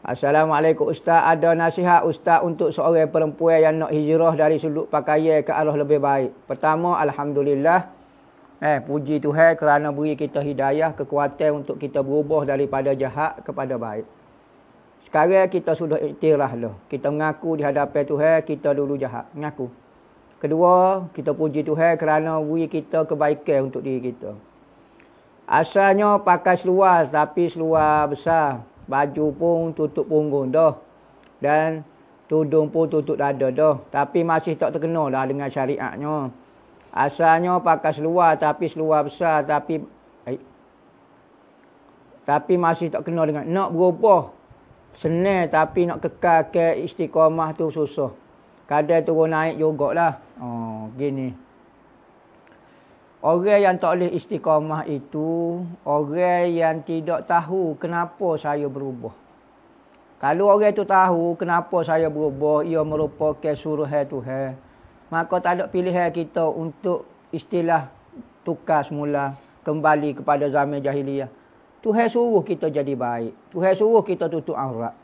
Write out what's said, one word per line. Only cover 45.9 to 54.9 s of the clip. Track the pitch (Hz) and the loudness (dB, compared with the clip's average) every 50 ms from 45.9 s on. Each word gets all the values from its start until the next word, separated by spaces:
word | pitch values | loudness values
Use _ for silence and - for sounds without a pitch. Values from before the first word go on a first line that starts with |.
nak | 170 160 | -2 -6
kekal | - 160 - - - 175 165 160 156 165 | -6 -8 -6 -2 2 4 4 4 2 2
ke | - 175 165 165 156 123 156 160 | 0 2 2 2 0 -2 -4 -8
istiqamah | - - 175 147 - 160 160 156 160 165 160 160 | -6 -6 -6 -2 2 4 4 4 4 0 -4 -4
tu | 156 - 170 156 | -4 -4 -6 -4
susah. | - 160 151 139 - 156 139 120 - - _ _ _ _ _ _ _ _ _ | -2 -4 -4 -4 -2 -4 -6 -6 -6 -14 _ _ _ _ _ _ _ _ _
Kadang | - 143 147 151 147 165 165 156 | -2 0 0 2 4 2 2 2
turun | 165 160 160 160 160 | 2 2 2 2 2
naik | 160 156 160 165 - - | 2 -2 -2 -2 -2 -2
jugalah. | 156 156 156 139 143 139 147 175 170 160 139 - - - _ - | -2 -2 0 0 -2 -2 0 0 0 0 -2 -4 -16 -20 _ -14
Oh, | 127 120 117 117 117 113 110 110 110 113 120 | -12 -10 -8 -8 -8 -10 -10 -12 -14 -14 -10
gini. | 127 143 143 135 135 131 127 123 - - _ _ _ _ _ _ _ _ _ _ _ _ _ _ _ _ _ _ _ _ _ - _ _ _ _ _ _ _ _ _ _ _ _ _ | -6 -6 -6 -4 -4 -6 -8 -10 -12 -20 _ _ _ _ _ _ _ _ _ _ _ _ _ _ _ _ _ _ _ _ _ -20 _ _ _ _ _ _ _ _ _ _ _ _ _
Orang | - 147 165 175 185 208 208 202 | 0 0 0 2 2 4 4 4
yang | 202 190 180 | 4 4 2
tak | 180 - 165 175 180 | 2 0 0 0 0
boleh | 180 175 - | 0 -2 -2
istiqamah | 170 - - 208 156 - 160 156 151 151 156 156 156 151 | -6 -6 -6 -8 -4 0 2 2 2 0 -2 -6 -6 -4
itu, | - | -6